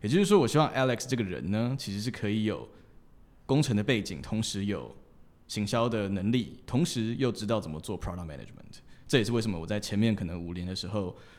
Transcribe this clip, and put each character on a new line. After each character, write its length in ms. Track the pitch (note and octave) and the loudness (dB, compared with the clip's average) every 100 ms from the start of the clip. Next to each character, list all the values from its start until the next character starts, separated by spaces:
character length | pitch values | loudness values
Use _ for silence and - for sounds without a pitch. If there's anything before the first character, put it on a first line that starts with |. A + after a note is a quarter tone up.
也 80 | G#2 | 0
就 100 | D#3+ | 4
是 80 | G3 | 8
说， 140 | G3+ | 8
我 80 | A#2 | 8
希 100 | D3 | 6
望 100 | D3 | 4
Alex 320 | C3 C3 A#2 B2+ | 2 0 0 -2
这 100 | B2 | -2
个 60 | |
人 300 | G2 D2+ D2 | -2 -4 -2
呢， 240 | G#2+ A#2+ C3 | 0 0 -2
其 140 | - | -4
实 80 | G2 | -4
是 100 | A2+ | -4
可 180 | - G#2 | -4 -2
以 140 | A2 | 0
有 260 | G#2+ D#2 A1+ - - - - - - - - | 0 -2 -8 -18 -20 -20 -20 -20 -20 -20 0
工 160 | C3+ | 2
程 140 | C#3+ G#2 | 4 2
的 80 | |
背 180 | G#2 A#2 | 2 0
景， 180 | F#2 D#2 | 0 -8
同 220 | - A2 | -4 -4
时 220 | A2 G2+ | -2 -2
有 280 | G2+ F2+ A#1+ - - - - - - | -2 -4 -6 -16 -20 -20 -20 -20 -10
行 180 | - | -4
销 240 | G#2 A#2+ A#2+ | 0 2 2
的 200 | A2+ G2 | 2 0
能 240 | G2 G2 | 0 2
力， 260 | B2 G#2 - - | 2 0 -10 -2
同 180 | B2+ | 0
时 300 | E3+ B2 A2 | 2 0 -2
又 160 | A#2+ B2+ | 0 0
知 160 | G2+ G#2 | 0 0
道 140 | A2+ | -2
怎 100 | E2+ | -2
么 80 | D#2 | -8
做 180 | - F#2 | -6 -6
product 300 | F2 F2 E2 | -6 -8 -8
management。 540 | C#2+ G#1+ - - - - - - | -10 -14 -18 -18 -20 -20 -20 0
这 100 | C3 | 2
也 60 | |
是 60 | G#2 | 4
为 120 | A#2 | 2
什 80 | G#2+ | 0
么 100 | F2 | -2
我 60 | E2+ | -2
在 120 | G#2 | -4
前 200 | - G2+ | -2 2
面 180 | A2+ G2+ | 2 2
可 80 | |
能 180 | F2 F2 | -2 -6
五 120 | F2 | -6
年 120 | F2 F2+ | -6 -6
的 80 | |
时 140 | F#2 F2+ | -6 -4
候 260 | G#2+ F#2 - - | -4 -4 -8 -18